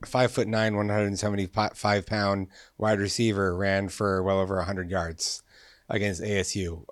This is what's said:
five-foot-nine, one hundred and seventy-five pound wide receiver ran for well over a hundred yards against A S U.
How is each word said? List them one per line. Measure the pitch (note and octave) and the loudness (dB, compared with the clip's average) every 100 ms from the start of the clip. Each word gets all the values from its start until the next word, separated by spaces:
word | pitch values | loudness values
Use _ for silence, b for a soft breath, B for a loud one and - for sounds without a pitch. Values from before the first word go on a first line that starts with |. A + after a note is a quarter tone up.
| - | -4
five-foot-nine, | B2+ B2+ - A2 A2 A2 | 2 2 2 0 2 2
one | G#2 G#2 | 2 2
hundred | G#2 G2+ | 2 0
and | G2 | 0
seventy-five | G#2+ G2+ F#2+ - G#2 - G#2 G2+ F2+ | -2 -2 -2 0 -2 0 0 0 0
pound | A2 G2+ G2 F#2+ b b - | 0 0 0 -4 b b -4
wide | G#2+ G#2 | 0 2
receiver | G2 - A2+ G2+ G2 | 0 0 2 2 0
ran | F2 G2 G2 G2 | 0 0 0 -2
for | - G2+ F#2+ | -2 0 2
well | F#2 F#2+ | 2 2
over | F#2+ F#2+ | 2 0
a | |
hundred | F2 F#2+ F2 | -2 -4 -2
yards | F#2 E2+ E2 - - b b b b b | -2 -4 -6 -6 -8 b b b b b
against | G#2+ G#2 E2+ | -2 -2 -2
A | G#2 G2+ | -2 0
S | F#2 G#2 | 0 -2
U. | F2 E2 - | -4 -6 -10